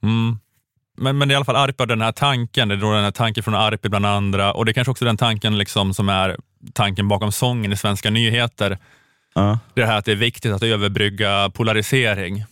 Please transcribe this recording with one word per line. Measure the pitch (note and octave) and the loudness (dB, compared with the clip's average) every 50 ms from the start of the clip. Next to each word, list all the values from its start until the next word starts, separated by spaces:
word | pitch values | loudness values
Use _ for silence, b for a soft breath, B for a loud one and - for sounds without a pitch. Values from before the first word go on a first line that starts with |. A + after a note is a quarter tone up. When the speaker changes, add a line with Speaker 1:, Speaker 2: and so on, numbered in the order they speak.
| - | 0
Speaker 1:
Mm. | G#2+ A2+ A2+ A2+ A2+ A#2 G#2+ _ _ _ _ _ _ _ _ _ _ _ | 0 0 2 0 -2 -2 -6 _ _ _ _ _ _ _ _ _ _ _
Men, | - - C3 C3+ C#3+ | -4 -2 -2 0 0
men | C#3+ C#3 | 2 2
i | C#3 | 2
alla | C#3+ C3 | 2 2
fall | - B2 | 2 2
Arpi | B2 C#3 C3+ C3+ - | 2 2 0 0 -2
har | C3 | 0
den | A2 A#2+ A2 | 0 0 0
här | A2 A2+ A2+ | 0 -2 0
tanken, | - - C#3+ C#3 B2 A#2+ A2+ _ - B2 G#2 | 0 0 2 2 0 -2 -2 _ 0 0 0
det | G2+ | 0
är | |
då | G2+ G2+ G#2+ G#2+ | 0 0 2 2
den | G#2+ G2+ | 2 2
här | G2+ | 0
tanken | G2 - A#2+ A2+ G#2+ - G2+ | 0 0 -2 0 0 -2 -2
från | - G#2+ | -2 0
Arpi | G#2 G#2+ G#2+ G#2+ G2+ - G#2 | 2 2 0 0 -2 -4 -2
bland | G2+ G2+ G2+ | -2 0 0
andra, | G#2 G2+ G2+ G2+ G2 G2 G2 G2 G2+ - | 2 0 0 0 0 0 0 0 0 0
och | - A2+ | 0 0
det | A2+ | 0
är | A2 | 0
kanske | C3 A#2+ C3+ | 0 0 -2
också | B2+ - B2+ | -2 0 0
den | A#2+ A2+ | 0 0
tanken | G#2+ C3 A#2 A2+ G#2+ - A2 G#2+ G#2 | 2 0 0 0 0 0 0 0 0
liksom | G2+ - - G#2+ G2+ F#2+ F#2+ | -2 -2 0 0 0 0 0
som | - G#2 G2 | 0 0 0
är | G2+ F#2+ F#2+ F#2 F2+ - - _ _ _ - - - | 2 2 0 0 -2 -6 -10 _ _ _ -20 -12 -2
tanken | - A2 G2+ G2 G2 G#2 G2+ | -2 0 0 0 -2 0 0
bakom | G#2 G2 A2 G#2 G2+ | 0 0 0 -2 -2
sången | - - B2 B2 A#2+ G#2+ G2 G2+ | 0 0 0 0 -2 -2 -4 -4
i | |
Svenska | G2 - G#2+ G2+ F#2 - A2 | -2 -2 -2 -4 -2 -2 0
nyheter. | G#2 A2+ A#2 A2+ A2+ A#2+ A#2+ A#2 _ - G#2 G2 F#2+ F#2 b b b b b b b b b b b | 0 2 2 2 2 0 0 -2 _ -2 -2 -2 -2 -4 b b b b b b b b b b b
Speaker 2:
Ja. | - G2 G2+ G#2+ A2+ - - _ | 0 2 2 2 0 -4 -4 _
Speaker 1:
Det | - A#2+ | 0 2
här | A2 A2 G#2 | 2 2 0
att | G2+ | 0
det | - G#2+ | -2 0
är | |
viktigt | G2+ A#2 A#2+ - - - A#2 G#2 | 0 0 -2 -2 -2 -2 -2 -2
att | F#2+ A2+ | 0 0
överbrygga | A2+ A2+ G#2 G2+ G#2 G2+ - G#2+ G#2 G2+ G2 G#2+ G2+ G2+ G2 G2+ G2 F#2 | 0 0 0 0 -2 0 0 0 -2 0 -2 -2 0 0 0 0 -2 -2
polarisering | - A#2 A2 A2 A2 G#2 - - C3 B2 A2 G#2 G2 F#2+ F2 G2 G2+ G#2+ - | -2 0 0 0 0 0 0 0 2 2 2 0 -2 -4 -6 -6 -8 -10 -12